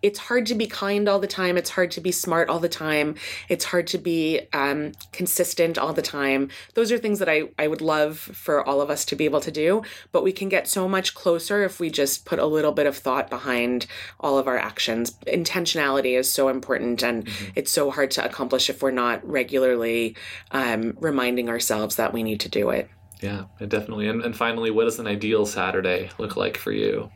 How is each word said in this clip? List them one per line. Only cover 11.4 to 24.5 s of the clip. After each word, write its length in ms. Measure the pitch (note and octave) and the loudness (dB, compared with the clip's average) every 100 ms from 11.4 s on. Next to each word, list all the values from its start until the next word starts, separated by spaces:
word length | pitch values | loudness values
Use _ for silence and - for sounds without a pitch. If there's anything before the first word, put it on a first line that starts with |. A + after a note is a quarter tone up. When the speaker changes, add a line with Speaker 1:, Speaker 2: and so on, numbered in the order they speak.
| E3 G#3 | 0 0
Speaker 1:
if 160 | G3 - | 0 -2
we 100 | E3 | -4
just 360 | D#3 C#3 - - | 0 0 0 -2
put 120 | E3 | 0
a 80 | D#3 | 2
little 280 | D#3 D3+ | 4 2
bit 120 | D3+ D3 | 4 2
of 100 | C#3 | 0
thought 320 | C3+ C3 - | 0 0 0
behind 560 | B2 C#3+ B2 A#2+ B2 - - - - | -4 -2 0 2 0 -4 -10 -16 -4
all 180 | D3+ C#3 | 2 2
of 100 | C3+ | 2
our 100 | B2 | 0
actions. 560 | G#2+ - - A2+ A#2+ - - | -2 -4 -2 0 -2 -6 -2
Intentionality 920 | F3+ E3 F#3 E3+ D#3+ C#3+ C#3 B2+ B2+ | -2 0 0 0 0 2 2 2 2
is 120 | C3 | 2
so 180 | - C3+ | 2 2
important, 520 | C3 - B2+ A#2+ A#2 | 2 -2 -2 0 0
and 240 | A#2+ A#2 A2+ | 0 -2 -6
Speaker 2:
Mm-hmm. 260 | G2 G2 F#2+ | -8 -6 -4
Speaker 1:
it's 160 | C3+ | 0
so 180 | - C#3+ | 2 2
hard 220 | C3+ C3+ | 2 0
to 140 | - - | 0 -2
accomplish 440 | - B2+ C3 - | -4 -2 0 0
if 140 | C3 | 0
we're 80 | C3+ | 0
not 340 | B2+ A#2+ A#2 - | 2 0 0 -2
regularly, 880 | D3 B2+ C3+ C3 B2 A2+ A#2 A#2 A2+ - - - | -2 0 2 4 2 2 0 -2 -4 -16 -16 -4
um, 440 | C3+ B2 A2 A2+ - | 0 2 2 0 -2
reminding 480 | D#3+ C#3 B2 B2 A#2 | -2 2 2 0 0
ourselves 460 | A#2 - G#2+ G#2+ - | -2 0 0 0 0
that 180 | A2 | 0
we 80 | A#2 | 0
need 200 | A2+ G#2+ | -2 -4
to 80 | - | -2
do 200 | G#2+ G#2 | 0 2
it. 180 | - - - - - | 0 -2 -12 -20 -10
Speaker 2:
Yeah, 240 | G2+ G2+ F#2 - | -6 -6 -10 -12
definitely. 500 | G#2 G#2+ G#2+ G#2+ G#2+ | -2 -2 -2 -4 -2
And, 120 | A#2 | -2
and 140 | A#2 A2+ | -4 -2
finally, 340 | A#2 | -2